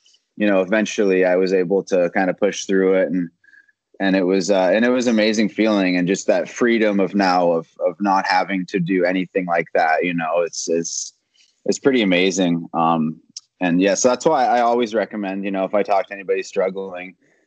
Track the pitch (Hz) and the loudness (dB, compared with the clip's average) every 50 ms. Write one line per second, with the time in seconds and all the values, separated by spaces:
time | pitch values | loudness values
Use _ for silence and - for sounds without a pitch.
0 | _ _ _ _ _ _ _ - 104 104 101 95 95 90 104 107 107 - - - | _ _ _ _ _ _ _ -2 0 2 2 2 2 2 0 0 0 -2 -2 0
1 | 107 98 95 92 92 90 90 92 95 90 95 95 92 85 98 98 87 - 98 90 | 2 2 4 4 4 4 4 2 2 2 0 0 0 0 0 -2 -2 0 0 0
2 | 87 87 - 104 95 92 87 - 104 98 87 - - - 98 95 95 92 95 92 | 0 0 0 0 0 -2 -2 0 -2 -2 -2 -2 -4 -2 0 2 4 4 2 2
3 | 92 - 85 92 87 80 _ _ _ _ _ - _ _ _ _ _ _ _ - | 2 0 -2 -4 -4 -6 _ _ _ _ _ -20 _ _ _ _ _ _ _ -4
4 | 98 98 92 95 92 90 95 98 87 87 101 95 92 90 90 107 120 123 127 131 | -2 0 0 2 2 2 0 0 0 0 2 2 2 2 2 2 2 2 0 0
5 | 120 123 117 107 104 110 107 107 110 98 - - 107 110 107 101 95 90 90 90 | 0 0 0 2 2 0 0 0 -2 -2 0 0 0 2 2 2 2 0 0 0
6 | 87 87 98 95 - - 101 87 80 - - - 127 120 117 110 107 107 101 101 | 0 0 -2 -2 0 0 0 0 0 -4 -4 -2 0 2 2 2 2 2 2 0
7 | 95 87 92 101 98 92 90 90 90 85 85 82 80 _ _ - - 90 85 - | 0 0 0 0 2 2 2 2 2 2 0 0 -2 _ _ -4 -4 -4 -4 -2
8 | 101 98 95 95 95 98 95 92 92 87 98 95 90 - - 98 87 85 98 92 | 0 0 0 0 0 0 0 0 0 -2 -2 -6 -4 -4 -4 -4 -2 0 0 0
9 | 87 87 92 92 90 - - 95 92 87 85 85 82 - - 92 85 80 80 73 | 0 0 0 -2 -4 -4 -4 -4 -4 -2 -2 -2 -2 -2 0 0 0 2 2 0
10 | 82 90 85 85 82 78 82 87 85 80 - - - 85 82 82 85 - - - | 0 -2 -2 -4 -4 -2 -2 -2 -2 -4 -4 -8 -6 -4 -4 -4 -4 -6 -8 -10
11 | - - - _ _ _ _ _ _ _ _ _ - - - - - 143 131 123 | -10 -12 -14 _ _ _ _ _ _ _ _ _ -6 -4 -4 0 0 0 2 2
12 | 107 95 90 87 92 98 87 92 92 87 85 85 85 - - 80 82 82 82 82 | 2 2 2 2 2 2 2 0 0 0 0 -2 -4 -6 -4 0 0 2 2 0
13 | 78 80 80 - _ _ - - - _ _ - 90 87 85 90 95 98 95 - | 0 -4 -6 -8 _ _ -20 -20 -20 _ _ -6 -4 -2 0 2 2 2 2 2
14 | - 123 123 123 - 160 160 139 123 110 117 123 120 117 120 120 120 107 107 113 | 0 0 0 0 0 0 2 2 2 2 2 2 2 2 2 0 0 -2 -2 -2
15 | 98 - - 107 101 95 95 98 98 101 98 95 95 90 107 104 98 - 101 95 | -2 -4 -4 -6 -6 -6 -6 -6 -4 -4 -2 -2 -2 0 0 0 0 2 0 0
16 | 90 - 101 98 95 90 95 95 92 - - 101 92 95 92 98 98 95 90 90 | -2 -2 -8 -10 -6 -4 -4 -4 -4 -6 -4 -2 -2 -2 -2 -6 -10 -10 -10 -12
17 | 90 92 90 _ _ _ _ _ _ | -14 -14 -18 _ _ _ _ _ _